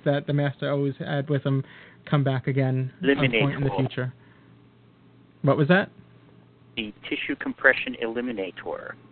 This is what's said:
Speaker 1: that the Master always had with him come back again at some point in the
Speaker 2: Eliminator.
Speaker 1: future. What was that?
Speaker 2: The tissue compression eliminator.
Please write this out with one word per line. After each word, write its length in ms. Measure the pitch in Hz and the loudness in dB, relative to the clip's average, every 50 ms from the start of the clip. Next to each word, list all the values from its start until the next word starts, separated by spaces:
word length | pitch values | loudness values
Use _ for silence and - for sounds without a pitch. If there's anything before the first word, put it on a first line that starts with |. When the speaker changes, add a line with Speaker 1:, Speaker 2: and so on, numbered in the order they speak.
| - | 0
Speaker 1:
that 220 | 147 143 143 - | 0 0 0 0
the 60 | - | 0
Master 380 | 147 147 143 139 127 - 143 143 | 0 2 0 0 -2 -4 -4 -2
always 260 | 143 143 143 139 135 | 0 0 0 -2 -2
had 320 | - 165 135 147 143 135 143 | -4 -6 -4 -4 -2 -2 0
with 160 | 147 135 - | 0 0 0
him 180 | 143 135 135 - - - - - - - - - | 0 0 0 -2 -4 -10 -20 -20 -20 -20 -20 -4
come 180 | - 156 143 131 | 0 2 2 2
back 220 | 135 135 127 - | 2 0 0 -2
again 440 | 147 127 135 131 131 131 131 131 131 - - | -2 0 2 2 2 2 0 -2 -4 -6 -2
at 140 | - 135 139 | 2 2 2
some 140 | 139 - 117 | 4 2 2
point 240 | 226 110 - 139 135 | 2 2 2 2 0
in 80 | 135 139 | 0 -2
the 60 | 135 | -2
Speaker 2:
Eliminator. 60 | 101 | 0
Speaker 1:
future. 360 | 95 131 127 - 123 127 127 - - - - - - - - - - - - _ _ _ _ _ _ _ _ _ - - _ _ _ | 0 -2 -2 -2 -4 -6 -6 -8 -12 -18 -20 -20 -20 -20 -20 -20 -20 -20 -20 _ _ _ _ _ _ _ _ _ -20 -20 _ _ _
What 140 | - 139 131 151 | 2 2 4 4
was 100 | 151 139 | 4 4
that? 220 | 180 196 - - - - - - - - - - - - - _ _ _ _ - - | 4 4 2 -2 -8 -20 -20 -20 -20 -20 -20 -20 -20 -20 -20 _ _ _ _ -14 -10
Speaker 2:
The 160 | 113 110 107 - - - - | -8 -8 -8 -10 -12 -10 -8
tissue 280 | - - - - 139 | -6 -6 -4 -6 -6
compression 580 | - - 139 127 - - 135 123 - - 131 120 - | -6 -6 -8 -2 2 4 4 4 4 0 -8 -6 -4
eliminator. 880 | 117 113 117 123 123 127 113 98 95 90 - - - 85 76 - - - - - - - | -4 -4 -4 -4 -4 -4 -4 -6 -6 -8 -8 -10 -10 -8 -8 -8 -10 -12 -16 -18 -12 -6